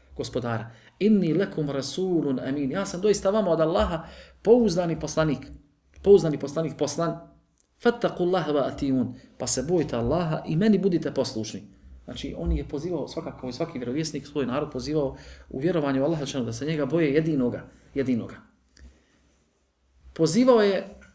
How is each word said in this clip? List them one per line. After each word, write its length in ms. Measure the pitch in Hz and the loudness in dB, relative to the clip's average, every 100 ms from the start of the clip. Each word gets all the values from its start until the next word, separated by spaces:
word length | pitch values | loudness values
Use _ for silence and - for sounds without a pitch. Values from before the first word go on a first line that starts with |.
| _ - | _ -10
gospodara?” 540 | 123 127 120 113 113 - - _ | -6 -4 -4 -4 -6 -14 -20 _
„Inni 360 | 208 208 170 | 4 4 4
lekum 360 | 156 202 - 143 | 0 0 -2 -4
rasulun 680 | 139 - - 185 170 143 127 | -4 -6 -4 0 0 0 -2
amin.” 300 | 131 147 135 | -2 -4 -2
„Ja 160 | 175 196 | -4 -4
sam 140 | 175 | -2
doista 300 | 208 202 190 | 0 2 2
vama 200 | 214 190 | 2 2
od 100 | 160 | 2
Allaha 460 | 160 196 196 160 - - - - | 2 2 0 -2 -8 -18 -20 -4
pouzdani 580 | 196 247 220 170 170 151 | 6 6 6 2 0 -2
poslanik.” 460 | 143 - 156 123 - - - _ _ - | -2 0 2 0 -6 -18 -20 _ _ -2
Pouzdani 360 | 196 196 160 147 | 8 8 8 0
poslanik 380 | 139 165 160 - | -4 -4 -4 -2
poslan. 400 | 147 - 165 - - _ _ _ _ _ | -2 0 -2 -4 -12 _ _ _ _ _
„Fattakullaha 680 | 240 233 175 - 175 185 151 | 0 2 -2 0 0 0 0
wa 200 | 147 131 | 0 0
atiun.” 420 | - 139 131 110 - - - | -2 0 0 -2 -6 -18 -8
„Pa 80 | 123 | -4
se 160 | - | -4
bojite 340 | 139 180 139 120 | 0 0 0 -2
Allaha 460 | 117 165 165 156 - | 0 0 0 -4 -2
i 100 | 160 | 0
meni 220 | 214 196 | 4 4
budite 360 | 185 165 147 | 2 0 -2
poslušni.” 480 | 135 123 110 110 95 - - - - | -2 -2 -4 -8 -10 -16 -20 -20 -20
Znači, 300 | - - 139 - | -16 -10 -10 -6
on 140 | 170 | -2
je 160 | 156 139 | -2 -4
pozivao, 400 | 147 170 160 - | -8 -6 -6 -6
svakako, 320 | - 147 - | -8 -10 -10
kao 100 | 127 | -10
i 20 | |
svaki 260 | 120 160 127 | -6 -8 -6
vjerovjesnik, 480 | 120 143 156 143 - | -6 -4 -4 -8 -8
svoj 200 | 147 120 | -4 -2
narod 240 | 131 147 | -2 -4
pozivao 440 | 127 127 151 135 - - - - | -6 -4 -2 -2 -4 -14 -20 -14
u 80 | 131 | -4
vjerovanje 420 | 160 175 143 135 | 0 0 0 2
u 40 | |
Allaha, 200 | 143 160 139 139 | 0 0 -2 -4
da 120 | 117 | -4
se 140 | 113 147 | -4 -4
njega 200 | 156 135 | -2 0
boje 280 | 165 151 | 2 4
jedinoga, 540 | 147 160 147 123 95 - - - | 4 2 2 0 -2 -10 -20 -8
jedinoga. 400 | 139 127 117 98 - - _ _ _ - - _ _ _ _ _ _ _ _ _ _ - | -4 0 0 -2 -12 -20 _ _ _ -20 -20 _ _ _ _ _ _ _ _ _ _ -16
Pozivao 480 | - 160 196 254 233 | 0 2 4 6 6
je 340 | 202 190 - - - | 4 2 -4 -14 -20